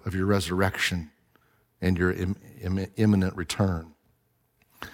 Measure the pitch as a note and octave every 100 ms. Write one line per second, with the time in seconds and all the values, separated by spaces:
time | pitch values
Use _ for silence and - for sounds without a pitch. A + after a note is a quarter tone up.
0 | - F#2 F#2+ G2+ E2+ F2+ F#2+ - - F2+
1 | D#2+ _ _ _ _ _ _ _ F2+ F2+
2 | F2+ F#2 F2+ G2+ - - F2+ F#2+ F#2+ -
3 | G#2+ G2+ F#2 F#2+ F2 - G2 E2+ D#2+ -
4 | _ _ _ _ _ _ _ _ -